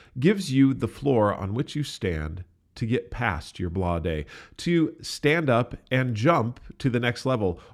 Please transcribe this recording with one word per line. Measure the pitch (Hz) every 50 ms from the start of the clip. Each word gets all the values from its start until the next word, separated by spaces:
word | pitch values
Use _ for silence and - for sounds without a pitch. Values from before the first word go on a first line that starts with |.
| - - -
gives | 127 127 180 220 196 180 143
you | 131 135 135 135 131
the | 120 123
floor | 113 - - - 143 131 117 104 101 98
on | - - 98 101
which | 120 143 - -
you | 147 143
stand | - - - - 95 85 78 76 78 80 92 92 - _ _ _ _ -
to | - 120
get | 110 123 - - -
past | - 107 117 113 90 73 - - - -
your | 90 87
blah | 82 95 92 87 87 85
day, | 80 90 80 76 73 - - - - - -
to | - - 175 175 165 160 - - -
stand | - - - - - 147 151 170 165 139
up | 120 117 123 - - - _ -
and | 127 131 131 127 117
jump | 104 113 156 170 151 110 117 120 - - - -
to | - - 139
the | 117 120
next | 120 120 120 - -
level, | 131 131 117 104 92 85 - - -